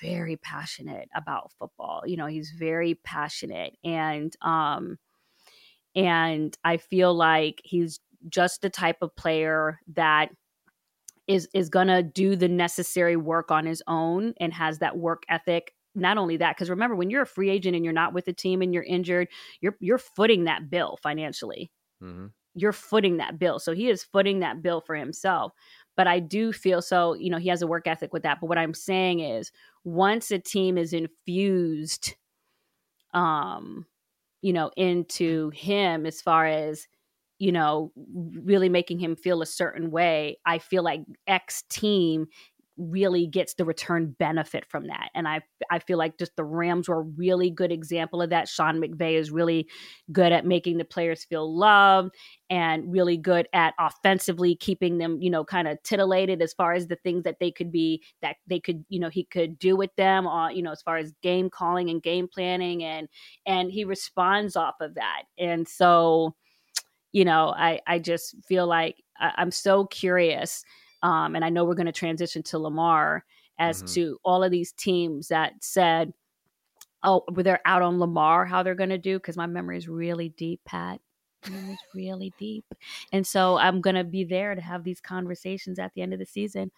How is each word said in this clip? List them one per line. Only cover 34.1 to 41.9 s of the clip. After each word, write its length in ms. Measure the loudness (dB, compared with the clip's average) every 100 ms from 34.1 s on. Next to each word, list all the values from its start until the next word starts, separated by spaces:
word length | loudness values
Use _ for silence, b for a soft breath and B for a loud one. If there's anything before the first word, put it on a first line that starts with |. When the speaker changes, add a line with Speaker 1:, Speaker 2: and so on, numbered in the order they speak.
| _ _ _
Speaker 1:
you 100 | -2
know, 180 | -2 -2 0
into 720 | 0 0 -2 -2 0 0 -2
him 560 | -6 -2 0 2 0 -4
as 160 | -4
far 240 | 2 4 4
as, 420 | 2 -2 -6 -12 _ _ _ _ -4
you 140 | 0
know, 400 | 2 2 0 -2 -10
really 720 | -14 -12 -10 -6 2 4 4
making 300 | 2 0 -2
him 180 | -4 -2
feel 260 | 0 0
a 40 | -2
certain 440 | -2 -4 -2 -4
way, 480 | 2 2 2 -2 -4
I 140 | -2 -2
feel 240 | -2 0
like 200 | 0 -2 -6 -10 0
X 360 | 0 -2 -12 -10
team 580 | -4 0